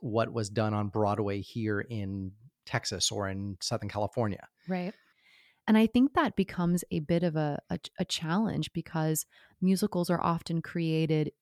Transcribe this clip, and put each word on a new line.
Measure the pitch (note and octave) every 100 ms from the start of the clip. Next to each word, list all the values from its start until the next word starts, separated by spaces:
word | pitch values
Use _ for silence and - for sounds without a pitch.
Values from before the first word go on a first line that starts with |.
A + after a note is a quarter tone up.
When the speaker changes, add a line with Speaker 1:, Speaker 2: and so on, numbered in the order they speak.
Speaker 1:
what | C3 A2 A2+
was | A#2 G2+
done | G#2+ G#2+
on | G#2 G#2
Broadway | G#2+ G2+ G#2 G2+ G2+
here | F#2 A#2+ G#2+ G2+
in | - A2+ G2 G2 F#2+ G#2 B2 _ -
Texas | B2+ - F#2 -
or | G#2 G2
in | F#2+ G2+ F#2
Southern | - A2+ G2+
California." | G#2 G#2 - G#2+ G2 - _ -
Speaker 2:
Right. | F#3 F3+ - _ _ _ _ _ _ -
And | A3
I | A3
think | B3 C#4
that | - C#4 -
becomes | F#3+ - F3 F3 -
a | E3+
bit | D3 E3+
of | F3 D#3
a, | D3+ C#3+ -
a, | F3+ - -
a | F3+
challenge | - D#3+ F3+ A3 D3 D#3
because | E3 - D#3+ D#3 D#3+ - _ - _
musicals | F#3 F#3 G#3 F3+ F3
are | F3
often | - E3+ - E3
created | - F3 E3 D#3+ D#3 D#3 D3+ -